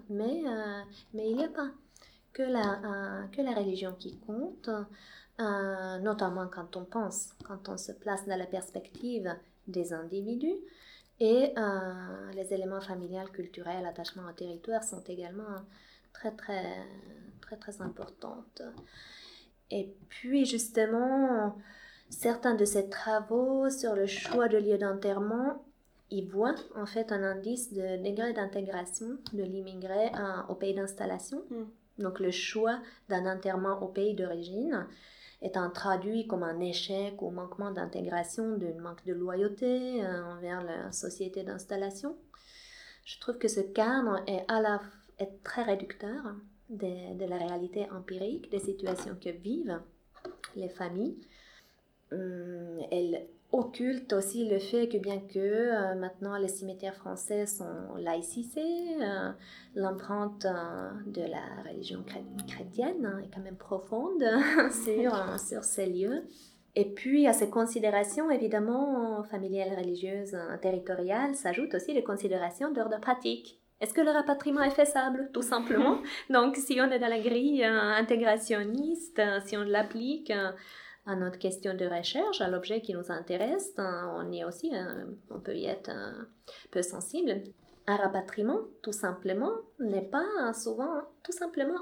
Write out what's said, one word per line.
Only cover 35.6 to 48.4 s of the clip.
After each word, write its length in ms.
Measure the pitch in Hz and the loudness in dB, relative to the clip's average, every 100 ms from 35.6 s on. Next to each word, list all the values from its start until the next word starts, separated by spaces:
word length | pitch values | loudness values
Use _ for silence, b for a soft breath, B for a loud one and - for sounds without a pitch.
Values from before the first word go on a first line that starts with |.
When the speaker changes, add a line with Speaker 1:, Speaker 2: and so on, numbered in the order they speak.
| 175 | -2
Speaker 1:
traduit 560 | 180 196 185 190 226 220 | -2 0 2 2 -2 0
comme 160 | 185 | 0
un 180 | 170 165 | 0 0
échec 600 | 180 175 - 196 202 202 | -2 -2 -2 -2 -2 -4
ou 80 | 180 | -6
manquement 400 | 180 180 - 202 | -4 -8 -6 -4
d'intégration, 840 | 190 170 175 180 175 170 - 226 214 | -4 -4 -4 -2 -2 -2 -2 -2 0
d'un 200 | 175 165 | -2 -4
manque 240 | 170 170 185 | -8 -8 -4
de 60 | |
loyauté, 880 | 175 180 185 208 202 254 254 254 247 | -2 0 2 0 2 2 2 0 -2
euh, 200 | 190 180 175 175 | -2 -2 -6 -8
envers 260 | 175 180 | -6 -4
la 300 | 175 165 190 | -4 -6 -6
société 500 | 185 180 180 190 185 | -6 -6 -6 -6 -4
d'installation. 720 | 190 196 - 196 196 196 285 330 - B B B B B B B - | -6 -8 -6 -4 -4 -4 -8 -8 -14 B B B B B B B -16
Je 120 | - | -8
trouve 180 | - 240 | -6 0
que 100 | 220 | 2
ce 120 | 202 | 2
cadre 600 | 196 - 220 269 233 196 - | 2 2 4 4 2 0 0
est 180 | 185 185 | -2 2
à 120 | 220 | 2
la 160 | 214 208 | 4 2
f-, 60 | - - - - | -2 -14 -20 -8
est 240 | 196 - | -8 -6
très 200 | - - | -6 -2
réducteur 720 | 226 196 196 - 202 269 254 202 - - - | 2 0 -2 -8 -8 -8 -8 -10 -16 -20 -14
de, 460 | 214 190 180 180 185 | -6 -4 -6 -8 -6
de 60 | |
la 120 | 190 180 | -4 -2
réalité 500 | 175 175 180 202 196 | -2 -2 -4 -4 -4
empirique, 600 | 185 185 185 196 311 | -6 -8 -4 -4 -4